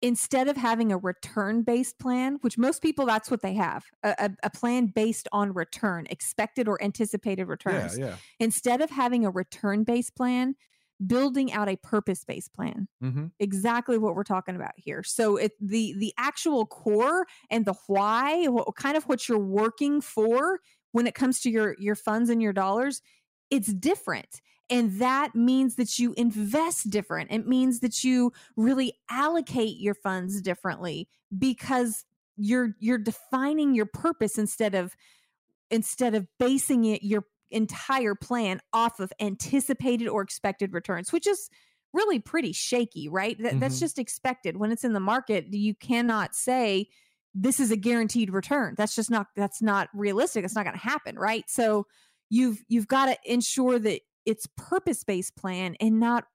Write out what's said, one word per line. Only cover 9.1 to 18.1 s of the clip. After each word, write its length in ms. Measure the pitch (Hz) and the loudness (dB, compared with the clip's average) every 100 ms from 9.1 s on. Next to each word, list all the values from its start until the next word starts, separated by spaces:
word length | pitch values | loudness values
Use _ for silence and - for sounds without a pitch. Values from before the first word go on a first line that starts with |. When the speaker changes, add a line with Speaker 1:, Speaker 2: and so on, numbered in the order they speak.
| 247 | 2
Speaker 1:
a 60 | 214 | 2
return-based 840 | 185 185 - 208 202 220 240 240 | 0 -6 -4 -2 0 2 0 -2
plan, 400 | - 254 247 254 269 _ _ _ _ | -2 0 0 0 -4 _ _ _ _
building 480 | 190 240 277 262 269 | 0 2 2 2 0
out 160 | 214 208 | 0 -2
a 80 | 196 | -2
purpose-based 760 | - 214 208 185 - - - | 0 -2 0 -4 -4 -12 -12
plan. 340 | - 170 - 196 _ | -8 -8 -6 -10 _
Speaker 2:
Mm-hmm. 240 | 127 131 156 _ | -4 -4 -6 _
Speaker 1:
Exactly 600 | 202 196 214 233 240 233 | -4 0 0 0 0 0
what 160 | 214 | 2
we're 80 | 170 | -2
talking 320 | 202 185 185 180 | -2 -2 -4 -8
about 160 | - - | -8 -12
here. 260 | - 147 | -10 -10
So 340 | 180 - 220 202 | -8 0 2 2
it, 160 | 214 - | 0 -2
the, 340 | 202 220 220 190 | -2 0 0 -2
the 140 | 214 - | -4 -2
actual 480 | 262 - 339 285 214 | -4 -2 0 2 0
core 600 | - - 208 247 339 370 - _ | -4 0 2 4 2 -2 -8 _
and 140 | 226 | -2
the 100 | 202 190 - | 0 -2 0
why, 600 | 196 202 | 0 2